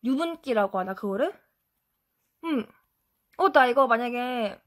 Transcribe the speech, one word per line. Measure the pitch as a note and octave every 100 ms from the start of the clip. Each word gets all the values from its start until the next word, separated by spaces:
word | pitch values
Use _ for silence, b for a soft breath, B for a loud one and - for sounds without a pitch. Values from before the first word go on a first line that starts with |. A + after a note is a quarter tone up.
유분기라고 | A#3 C4+ E4+ E4 - A3+ G3 G3
하나 | F#3+
그거를? | G3 G#3 G3 D#4 - _ _ _ _ _ _ _ _ _ _ E4
음. | C#4+ - _ _ _ _ _ _ -
어, | F4
나 | C#4+ B3+
이거 | B3 C4
만약에 | A#3 A#3+ A#3+ B3 B3 G#3+ -